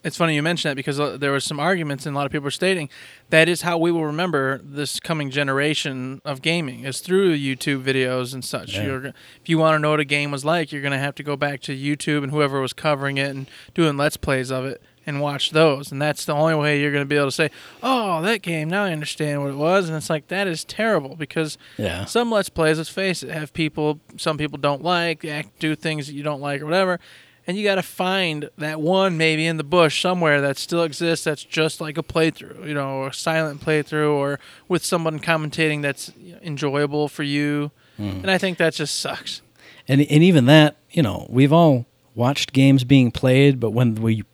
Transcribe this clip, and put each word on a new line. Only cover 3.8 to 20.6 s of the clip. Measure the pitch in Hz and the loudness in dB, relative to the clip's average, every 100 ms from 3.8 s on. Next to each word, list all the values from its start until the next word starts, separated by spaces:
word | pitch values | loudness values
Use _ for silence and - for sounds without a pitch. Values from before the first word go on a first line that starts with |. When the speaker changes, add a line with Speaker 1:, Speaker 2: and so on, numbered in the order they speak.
| 170 | 2
Speaker 1:
will | 170 | 0
remember | 156 151 185 151 135 135 | -2 -2 -2 0 0 -4
this | 143 143 139 - | -8 -8 -6 -8
coming | - 160 143 | -6 -6 -4
generation | 135 139 135 147 151 151 131 127 135 | -2 -2 0 0 -2 -4 -6 -8 -10
of | - 131 | -10 -4
gaming, | 160 170 147 127 | -2 -2 -2 -8
is | 127 170 | -10 -10
through | - 185 196 151 | 0 2 4 2
YouTube | 139 131 - 139 | -2 -4 -2 -2
videos | 131 131 127 127 123 | 0 0 0 -2 -4
and | 131 | -8
such. | 120 127 110 | -8 -8 -6
Speaker 2:
Yeah. | 98 | -6
Speaker 1:
You're | 135 135 | -4 -4
g-, | 135 - - - | -8 -14 -20 -20
if | - | -2
you | 160 | 2
wanna | 160 156 | 4 2
know | 151 | 2
what | 151 | 0
a | |
game | 143 147 143 | 0 -2 -2
was | 143 | -4
like, | 143 170 156 | -2 -2 -2
you're | 147 | -6
gonna | 139 139 | -4 -2
have | 139 | -4
to | 135 | -6
go | 143 139 | -8 -4
back | 143 139 | -4 -4
to | - 135 | -8 -6
YouTube | 139 147 - 147 | -4 -4 -2 -2
and | 139 | -2
whoever | 147 143 135 | 0 0 0
was | 131 | -4
covering | - 156 143 139 139 | -4 -2 0 -2 -2
it | 139 | -4
and | 135 135 - - | -6 -12 -16 -10
doing | - 165 143 | 0 0 2
Let's | 147 - | -2 -2
Plays | - 135 127 | -2 -2 -2
of | 131 | -4
it | 131 127 _ _ - | -6 -10 _ _ -8
and | 143 | -2
watch | 143 143 - | -2 -2 0
those. | 156 160 139 143 | 4 4 4 -4
And | 135 | -2
that's | 151 143 | -2 -2
the | - | -2
only | 147 160 160 | 2 2 4
way | 147 147 | 2 2
you're | 147 | 2
gonna | 143 | 0
be | 143 147 | 0 0
able | 143 | 0
to | |
say, | 127 151 - - - | 0 -2 -2 -20 -6
"Oh, | 247 254 208 165 | 0 0 0 0
that | 180 226 | 0 -2
game, | 175 165 156 | -2 -4 -2
now | 190 | -2
I | 202 | -2
understand | 156 147 - 151 143 | -4 -6 -4 -4 -2
what | 139 | -4
it | 139 | -2
was." | 156 196 175 | 2 2 2
And | 160 | -4
it's | - | -4
like, | 156 - | -4 -4
that | 180 196 | -4 -4
is | 160 | -4